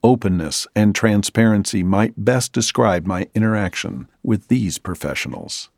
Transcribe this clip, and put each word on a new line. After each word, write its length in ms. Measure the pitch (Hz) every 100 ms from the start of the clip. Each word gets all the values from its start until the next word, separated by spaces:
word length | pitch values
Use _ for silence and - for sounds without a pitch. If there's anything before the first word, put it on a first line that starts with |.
Openness 640 | 117 127 101 92 78 - -
and 200 | - 107
transparency 880 | 98 113 104 101 - 113 104 98 101
might 420 | 90 95 113 -
best 300 | 107 123 -
describe 500 | - 110 - 117 90
my 240 | 87 90 -
interaction 760 | - 110 107 95 - 90 95 - _
with 260 | - 107 _
these 300 | 127 101 76
professionals. 920 | - 90 73 71 - - - - -